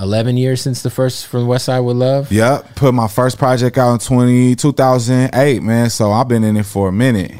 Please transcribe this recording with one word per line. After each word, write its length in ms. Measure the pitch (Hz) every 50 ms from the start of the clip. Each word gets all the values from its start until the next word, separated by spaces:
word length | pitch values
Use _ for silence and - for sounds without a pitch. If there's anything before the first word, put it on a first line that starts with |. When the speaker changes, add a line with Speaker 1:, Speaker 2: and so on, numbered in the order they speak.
Speaker 1:
eleven 340 | 95 98 101 110 117 123 123
years 260 | 123 127 131 131 127
since 200 | - 139 123 -
the 80 | - 127
first 360 | - - 131 127 - - - -
From 140 | - 123
the 40 | 120 120
West 180 | 123 127 -
Side 140 | - 127 127
with 140 | 123 120 123
Love. 360 | 123 127 131 135 139 135 - 98
Speaker 2:
Yep. 420 | 107 113 123 139 - - - -
Put 180 | - 143 131 123
my 140 | 123 113 107
first 300 | - - 123 127 120 -
project 400 | 143 127 131 120 123 123 113 135
out 160 | 127 120 120
in 60 | 113
twenty, 560 | - - 131 123 123 123 123 123 127 127 123
two 180 | 117 - 147 131
thousand 560 | - 131 131 127 127 113 120 127 127 127 131 -
eight, 300 | 123 139 147 131 101 71
man. 260 | 107 113 117 120 117
So 220 | - - 113 104
I've 160 | 104 113 135 127
been 160 | 120 113 110
in 140 | 107 107 107
it 80 | 104
for 240 | 101 - 98 98 95
a 20 |
minute. 420 | 92 104 127 131 117 98 90 - - -